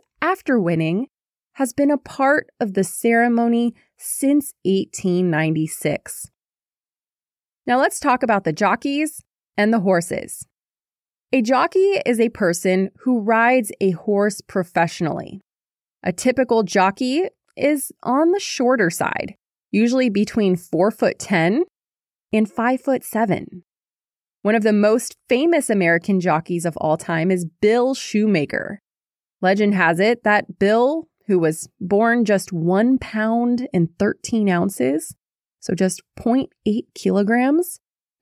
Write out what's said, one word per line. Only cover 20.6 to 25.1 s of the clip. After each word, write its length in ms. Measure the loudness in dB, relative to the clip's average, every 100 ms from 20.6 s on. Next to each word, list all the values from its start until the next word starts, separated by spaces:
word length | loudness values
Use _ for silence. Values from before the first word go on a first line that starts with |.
| -2 0 0
foot 280 | 2 -2 -2
ten 460 | -2 0 2 0 -4 _ _ _ _ _ _
and 180 | -2 0
five 300 | -2 -2 -2
foot 240 | -2 -4
seven. 580 | -4 -2 -2 -2 -6 -16 -20 _ _ _ _ _ _ _
One 120 | 0
of 100 | 2
the 80 | 2
most 440 | 2 4 2 -2